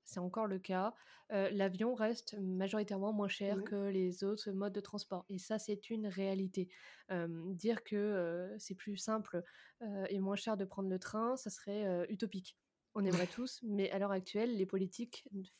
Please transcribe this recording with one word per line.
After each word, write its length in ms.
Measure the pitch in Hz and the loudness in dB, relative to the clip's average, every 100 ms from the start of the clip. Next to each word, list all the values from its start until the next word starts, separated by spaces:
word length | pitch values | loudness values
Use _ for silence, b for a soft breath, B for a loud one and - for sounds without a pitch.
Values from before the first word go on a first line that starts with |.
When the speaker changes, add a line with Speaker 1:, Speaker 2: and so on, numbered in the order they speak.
Speaker 1:
c'est 160 | - - | -10 -4
encore 280 | 180 202 220 | -2 0 0
le 120 | 190 | 0
cas, 340 | 185 185 202 233 B B - | 0 0 0 -2 B B -2
euh, 160 | 208 190 | 2 2
l'avion 420 | 202 196 185 226 240 | 4 2 2 0 2
reste 420 | 220 233 - 214 | 2 0 -4 -4
majoritairement 720 | 190 185 196 214 208 196 196 | 0 2 2 2 0 0 2
moins 160 | 214 202 | 2 2
cher 300 | - 202 196 | 2 2 0
Speaker 2:
Ouais. 60 | |
Speaker 1:
que 260 | 208 202 196 | 0 0 2
les 340 | 190 185 180 | 4 2 2
autres 280 | 196 214 214 | 0 0 0
modes 220 | 190 202 | 0 0
de 60 | 196 | -2
transport. 460 | 202 208 - 180 - | -4 -6 -4 -6 -4
Et 100 | 190 | -6
ça, 200 | - 220 | -2 -2
c'est 300 | - 208 - | 0 -4 -2
une 180 | 226 214 | -2 0
réalité. 640 | 185 190 196 190 190 180 B B B - | 0 2 2 2 0 -2 B B B -4
Euh, 160 | 180 170 165 170 | -2 -2 -2 -4
dire 300 | 180 214 226 | 0 2 0
que, 120 | - 208 | 0 0
euh, 600 | 208 196 170 170 185 208 | 2 2 2 0 -4 -8
c'est 160 | - 190 | -8 -8
plus 200 | - 196 | -6 -4
simple, 480 | - 220 185 175 170 B B - | 0 -2 0 -4 -4 B B -10
euh, 240 | 226 202 190 | -6 -2 0
et 100 | 196 | 2
moins 160 | 190 202 | 2 0
cher 180 | - 208 | 0 0
de 80 | 190 | -2
prendre 240 | 196 190 | -2 0
le 100 | 185 | 0
train, 360 | - 214 233 262 | -2 0 0 0
ça 140 | 214 | -4
serait, 360 | - - 202 202 | -8 -4 0 2
euh, 200 | 175 175 | 2 0
utopique. 460 | 202 214 190 185 - _ _ _ 220 | 0 -2 -4 -10 -16 _ _ _ 0
On 80 | |
aimerait 240 | 196 175 180 | 4 4 4
Speaker 2:
<laughs> 100 | - | 0
Speaker 1:
tous, 220 | 254 - | -6 -4
mais 280 | 226 202 196 | -2 2 2
à 80 | 196 | 2
l'heure 120 | 202 | 2
actuelle, 440 | 190 185 208 233 220 | 0 0 0 2 2
les 100 | 190 | 2
politiques 600 | 196 185 - 233 - - 196 190 - | 2 0 -2 -8 -8 -10 -8 -8 -6